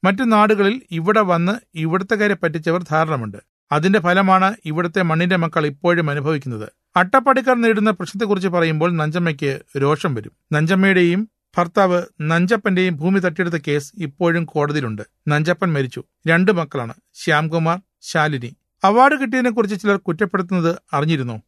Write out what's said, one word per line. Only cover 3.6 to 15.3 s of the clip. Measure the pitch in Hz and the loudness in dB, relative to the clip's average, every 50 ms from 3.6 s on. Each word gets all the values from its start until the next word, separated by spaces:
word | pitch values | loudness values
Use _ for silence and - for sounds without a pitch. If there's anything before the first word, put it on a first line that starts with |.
| _ _ | _ _
അതിന്റെ | - 151 151 190 196 214 | -2 0 2 2 2 2
ഫലമാണ് | 165 175 180 185 196 190 190 185 185 190 208 - _ | 2 2 2 2 4 4 4 4 4 2 -2 -4 _
ഇവിടുത്തെ | 160 151 160 180 175 165 202 | -8 -4 -4 -4 -2 -2 -2
മണ്ണിന്റെ | 185 170 160 160 170 180 185 | 0 0 0 0 0 0 0
മക്കൾ | 180 165 165 160 165 156 | 0 0 0 -2 -2 -2
ഇപ്പോഴും | 147 139 143 - 175 175 170 165 151 | -2 -4 _ 0 0 0 2 0 -2
അനുഭവിക്കുന്നത്. | 143 147 135 151 160 147 135 135 120 107 107 - _ _ _ _ _ | -4 -4 -2 -2 -4 -4 -4 -8 -10 -10 -10 -12 _ _ _ _ _
അട്ടപ്പാടിക്കാർ | 180 185 180 - 269 240 277 262 254 254 262 254 240 | 0 0 4 2 2 4 4 2 2 4 2 2 2
നേരിടുന്ന | 233 226 226 202 208 220 | 4 2 2 2 2 0
പ്രശ്നത്തെക്കുറിച്ച് | 214 - 180 156 - 196 233 202 202 196 180 196 | 0 -2 -6 -10 -6 -6 -2 -2 -2 0 0 -2
പറയുമ്പോൾ | 170 175 170 165 160 156 156 175 | 0 0 0 0 0 0 0 0
നഞ്ചമ്മയ്ക്ക് | 175 165 151 151 156 180 175 170 156 135 147 139 135 - - _ _ 143 | 0 0 -2 -2 -2 -2 -2 -2 -2 -2 -4 -4 -4 -4 -10 _ _ -2
രോഷം | 135 143 151 147 - 185 135 | 0 0 0 0 0 -4 -4
വരും. | 113 98 - _ _ _ _ | -4 -8 -12 _ _ _ _
നഞ്ചമ്മയുടെയും | 156 147 156 160 190 185 190 196 190 180 180 170 170 185 220 220 _ _ _ _ _ | -2 0 0 2 2 2 4 4 4 4 4 2 2 0 -4 -6 _ _ _ _ _
ഭർത്താവ് | - 175 170 _ - 196 185 180 175 175 - _ _ | -2 -2 0 _ 2 2 2 2 0 -2 -4 _ _
നഞ്ചപ്പന്റെയും | 151 151 165 170 180 180 233 220 - 214 190 180 185 185 175 139 | -4 -2 0 0 2 2 0 0 0 0 0 0 0 0 -2 -2
ഭൂമി | 151 175 196 196 | -2 0 0 2
തട്ടിയെടുത്ത | 180 185 156 160 185 175 165 | 0 -2 -2 -2 -4 -4 -4
കേസ് | 165 139 156 143 147 143 - _ - | -4 -4 -2 -4 -4 -4 -6 _ -10
ഇപ്പോഴും | 175 143 139 _ 180 170 165 170 170 | -10 -10 -6 _ 0 0 0 0 -2
കോടതിയിലുണ്ട്. | 156 - 156 147 147 147 151 131 117 110 104 104 _ _ _ _ | -4 -2 -4 -2 -2 -2 -2 -4 -4 -6 -8 -12 _ _ _ _
നഞ്ചപ്പൻ | - | -2